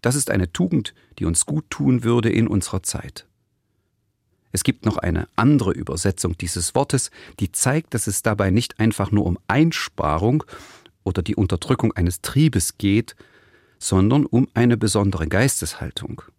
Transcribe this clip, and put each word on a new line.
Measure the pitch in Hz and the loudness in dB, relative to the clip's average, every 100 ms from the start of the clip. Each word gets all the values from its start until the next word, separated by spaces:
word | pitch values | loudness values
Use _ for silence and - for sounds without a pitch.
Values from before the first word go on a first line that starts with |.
Das | 120 135 | 0 -2
ist | - | 0
eine | 104 90 | 0 -2
Tugend, | - 180 156 - _ _ - | -2 0 0 -4 _ _ -6
die | |
uns | 82 85 - | -2 -2 -2
gut | 147 - | -4 -6
tun | - 139 123 | -2 2 2
würde | 113 120 110 | 2 2 2
in | 110 110 | 2 2
unserer | 101 - 95 | 0 -2 -6
Zeit. | - - - - _ _ _ _ _ _ _ _ _ _ _ _ _ | -6 -8 -10 -18 _ _ _ _ _ _ _ _ _ _ _ _ _
Es | - - | -4 -2
gibt | - 110 | 0 -2
noch | - | -2
eine | - 82 - - | -2 -2 -2 0
andere | 120 147 95 | 4 4 2
Übersetzung | - - 78 101 - 92 85 | -2 -6 -2 -2 -2 -4 -4
dieses | 87 - 85 - | -6 -4 -2 0
Wortes, | 139 135 - - - - | 0 -2 -4 -12 -20 -6
die | 92 | -6
zeigt, | - 131 151 - | -2 0 0 -2
dass | 120 - | -4 -4
es | 95 | -2
dabei | - 104 98 | -2 2 2
nicht | 98 120 - | 2 0 0
einfach | 110 - 98 | 0 2 0
nur | 107 90 | 2 0
um | 87 - | -2 0
Einsparung | 110 165 - - - 78 78 104 151 - - - - _ _ - | 2 2 0 -8 -4 -2 0 2 0 -4 -18 -20 -20 _ _ -4
oder | 92 | -4
die | 87 104 | -4 -2
Unterdrückung | 95 92 - 131 113 | 0 -2 -2 0 0
eines | - 90 - | 0 -2 -2
Triebes | - 131 156 104 - - | -4 2 4 2 -2 -2
geht, | 101 104 113 - - _ _ _ _ _ | 0 0 -2 -14 -20 _ _ _ _ _
sondern | - 95 101 139 143 | 0 2 4 4 2
um | 117 135 | 2 0
eine | - 120 117 | 2 2 2
besondere | 113 107 101 87 80 | 2 2 0 0 0
Geisteshaltung. | 90 131 - 78 - 73 - - - - | 2 0 0 -6 -8 -10 -10 -12 -12 -16